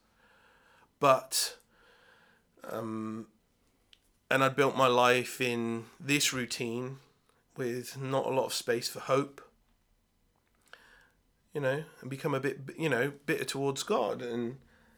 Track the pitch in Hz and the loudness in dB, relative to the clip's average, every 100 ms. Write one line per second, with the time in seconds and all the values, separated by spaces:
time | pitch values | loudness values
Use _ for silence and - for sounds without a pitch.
0 | _ _ _ _ _ _ _ _ _ _ | _ _ _ _ _ _ _ _ _ _
1 | 117 131 - - - - _ _ _ _ | 4 4 2 -2 -2 -6 _ _ _ _
2 | _ _ _ _ _ _ - 110 113 110 | _ _ _ _ _ _ -10 -8 -6 -6
3 | 110 110 107 _ _ _ _ _ _ - | -8 -10 -12 _ _ _ _ _ _ -20
4 | _ _ - 135 135 127 135 120 131 123 | _ _ -2 2 4 4 2 6 6 8
5 | 123 123 120 - 123 117 117 113 113 - | 6 4 0 -2 -2 0 -2 -4 -8 -10
6 | 135 143 - 131 120 - 120 120 127 135 | 0 2 2 0 -4 -6 -6 -6 -8 -12
7 | - _ _ _ _ - 123 123 120 135 | -18 _ _ _ _ -8 -6 -6 -8 -8
8 | 131 135 - 131 113 - - 120 - - | -2 0 0 0 0 -2 0 0 -2 -6
9 | - 135 139 - - _ _ _ _ _ | 0 0 0 -8 -20 _ _ _ _ _
10 | _ _ _ _ _ _ _ - - - | _ _ _ _ _ _ _ -20 -20 -20
11 | _ _ _ _ _ 151 135 139 156 - | _ _ _ _ _ -2 0 0 -4 -14
12 | 127 135 156 135 135 139 135 - 160 117 | -12 -6 -2 0 -2 -4 -8 -4 0 2
13 | 139 143 - 156 - 139 139 135 - 214 | 0 -2 -2 -2 -2 -2 -2 -2 0 0
14 | 107 - 123 120 120 135 - _ _ | 0 -2 -4 -4 -4 -8 -16 _ _